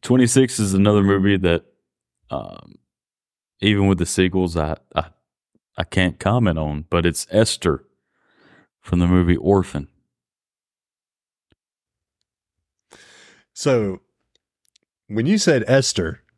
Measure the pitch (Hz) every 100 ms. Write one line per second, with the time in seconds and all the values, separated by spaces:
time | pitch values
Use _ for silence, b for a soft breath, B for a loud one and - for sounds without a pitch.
0 | - 127 120 135 131 - 104 95 101 104
1 | 98 98 98 98 90 85 _ _ _ _
2 | _ _ _ 67 50 50 50 - _ _
3 | _ _ _ _ _ _ 101 101 98 92
4 | 87 - 92 92 90 85 78 76 _ -
5 | - _ _ _ _ _ _ - 95 -
6 | 90 - 95 117 107 80 76 73 78 87
7 | 85 80 - 101 113 - 92 69 _ _
8 | b b b b b b b _ - 87
9 | 87 90 87 87 87 101 90 73 - _
10 | _ _ _ _ _ _ _ _ _ _
11 | _ _ _ _ _ _ _ _ _ _
12 | _ _ _ _ _ _ _ _ _ b
13 | b b b b b - 147 123 104 92
14 | _ _ _ _ _ _ _ _ _ _
15 | _ 107 127 208 190 139 107 135 131 -
16 | 82 - _